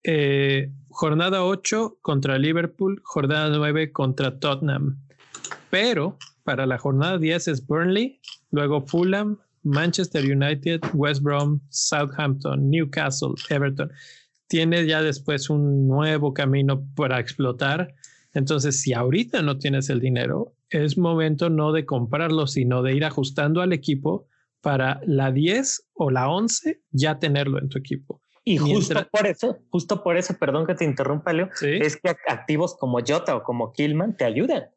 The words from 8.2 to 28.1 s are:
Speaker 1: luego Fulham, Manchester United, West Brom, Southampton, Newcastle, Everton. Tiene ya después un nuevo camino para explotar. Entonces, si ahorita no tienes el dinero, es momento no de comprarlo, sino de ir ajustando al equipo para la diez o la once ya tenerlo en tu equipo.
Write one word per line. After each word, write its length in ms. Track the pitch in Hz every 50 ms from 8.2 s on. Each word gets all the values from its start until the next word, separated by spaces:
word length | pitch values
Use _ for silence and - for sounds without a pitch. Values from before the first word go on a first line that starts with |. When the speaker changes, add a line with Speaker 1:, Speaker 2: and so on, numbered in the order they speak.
| - - - _ _ _
Speaker 1:
luego 300 | - 143 147 139 147 147 139
Fulham, 520 | 139 - 170 175 185 190 202 214 208 208 - _ _ _ _ -
Manchester 600 | 151 139 147 165 175 165 - 180 175 - 156 135
United, 560 | 135 139 139 139 143 156 139 135 165 165 160 160 165 -
West 280 | 147 147 147 151 139
Brom, 380 | 143 147 143 143 143 147 151 143 139 -
Southampton, 1000 | - - - - 160 151 147 139 135 - 151 139 135 139 139 147 139 143 139 139
Newcastle, 640 | 151 165 160 139 135 160 147 143 139 - 147 131 - - - -
Everton. 420 | 151 139 139 139 139 139 147 156 - - - - - - _ _ _ _ _
Tiene 380 | _ 170 165 165 165 170 170 170
ya 160 | 156 160 156
después 480 | 156 156 139 139 139 - 147 139 139 -
un 380 | 151 147 147 143 139 139 135
nuevo 460 | 135 131 143 151 156 156 151 147 143 -
camino 520 | - 143 135 135 139 135 139 135 135 139 - -
para 240 | - 147 123 131 123
explotar. 720 | 113 - - - 139 127 123 123 139 139 147 165 180 175 - _ - - - _ _ _ _
Entonces, 480 | 147 131 139 156 143 127 147 127 -
si 100 | - 139 123
ahorita 480 | 120 123 127 135 202 240 - - 233
no 160 | 160 147 139 139
tienes 300 | 143 143 139 135 135 139
el 100 | - 120
dinero, 540 | 123 131 127 123 123 127 - - 233 - _ _ _ _
es 280 | - 156 147 151 139
momento 520 | 196 175 170 165 160 160 156 156 139 175 170
no 220 | 160 151 151 151
de 140 | 156 160 147
comprarlo, 600 | - 143 120 120 117 135 147 165 160 156 160 147
sino 340 | 135 - 139 127 123 127 127
de 120 | 127 131 131
ir 100 | 143 156
ajustando 560 | 151 135 147 139 139 139 156 147 147 160 175
al 100 | 180 185
equipo 560 | 175 143 - - 143 135 143 - 180 208 - _ _ _ _ _ _ _
para 380 | - 147 143 131 131 135 143 139 -
la 260 | 202 147 135 135 135
diez 560 | 131 139 151 170 202 254 269 - - - _ _ _
o 180 | - 165 139
la 160 | 131 127 127 139
once 520 | 165 196 226 226 - - - 311 381 _ _ _
ya 280 | 151 131 143 156 156 135
tenerlo 400 | - 156 143 143 139 139 135 139
en 100 | 139 135
tu 80 | -
equipo. 440 | 135 135 - 139 135 - _